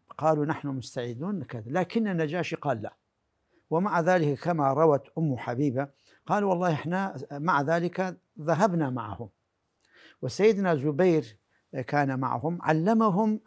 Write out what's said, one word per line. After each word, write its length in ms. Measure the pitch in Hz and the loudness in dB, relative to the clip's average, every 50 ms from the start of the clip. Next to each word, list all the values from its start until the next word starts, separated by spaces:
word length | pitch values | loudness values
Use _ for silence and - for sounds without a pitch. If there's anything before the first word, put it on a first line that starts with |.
| _ _ - - | _ _ -10 -2
قالوا: 280 | 147 156 160 151 147 | 0 2 2 2 0
"نحن 220 | 147 151 - - 143 | -2 -2 -4 -4 -6
مستعدون 760 | 135 131 113 - - 131 120 120 117 117 156 196 208 180 123 | -8 -8 -10 -10 -8 -8 -8 -8 -8 -8 -8 -6 -6 -8 -8
كذا"، 280 | - - 117 104 113 | -10 -12 -12 -10 -4
لكن 360 | 143 185 180 180 - 233 220 208 | -2 -2 -2 -2 -2 -2 -2 0
النجاشي 480 | 185 165 160 147 160 180 156 - 160 | 0 -2 -2 -2 -2 -4 -4 -6 -6
قال: 260 | - - 147 127 110 | -4 -2 -2 -2 -2
"لا". 120 | 101 - - _ _ _ _ _ _ _ _ _ _ _ _ _ _ _ | -4 -10 -12 _ _ _ _ _ _ _ _ _ _ _ _ _ _ _
ومع 300 | 151 165 190 208 165 175 | -2 0 0 0 0 2
ذلك 400 | 160 175 185 180 156 147 139 - | 2 4 4 4 4 2 0 -2
كما 340 | - 165 175 160 143 135 135 | -2 -2 0 2 2 2 2
روت 340 | 143 160 160 143 131 - - _ 165 | 4 6 6 4 4 0 -4 _ -2
أم 200 | 165 151 127 113 | -2 -2 -2 -2
حبيبة 500 | - 123 123 120 151 143 117 131 143 139 - _ _ _ _ _ _ | -4 -6 -4 -2 -2 -2 -2 -2 -6 -8 -10 _ _ _ _ _ _
قال: 180 | - 175 208 202 | -2 -2 0 2
"والله 300 | 196 185 170 180 180 156 | 0 0 0 0 0 0
إحنا 420 | 135 139 156 180 190 196 190 - 135 131 - | -2 -2 -4 -4 -4 -4 -4 -6 -10 -12 -10
مع 300 | 143 143 147 175 170 143 | -10 -4 -2 0 2 2
ذلك 560 | 143 143 165 170 170 175 - - 190 185 170 - _ _ _ - | 2 2 2 0 0 -2 -2 -4 -4 -4 -6 -10 _ _ _ -8
ذهبنا 480 | 147 156 165 147 208 220 175 165 151 131 | -2 0 2 4 4 2 2 2 0 0
معهم". 400 | 127 123 110 107 98 - 120 104 - _ _ _ _ _ _ _ _ _ _ _ _ - - - - _ | -2 -4 -6 -8 -10 -10 -12 -14 -16 _ _ _ _ _ _ _ _ _ _ _ _ -20 -20 -20 -16 _
وسيدنا 540 | - 127 - - 196 220 214 196 196 180 165 | -8 -8 -2 2 4 4 4 4 2 2 0
زبير 640 | 139 127 156 143 139 185 185 165 156 143 117 - _ _ _ _ _ _ _ - 135 127 - | 2 0 -2 0 2 4 4 4 4 0 -2 -10 _ _ _ _ _ _ _ -8 -8 -6 -2
كان 320 | 147 147 143 139 131 131 | 0 0 2 2 0 2
معهم، 420 | 131 123 123 120 127 160 175 175 | 2 2 2 2 0 -4 -6 -2
علمهم 800 | - - 160 160 165 202 233 220 226 214 170 190 220 214 214 214 - | 0 2 2 2 2 2 4 4 4 4 4 2 2 0 0 -2 0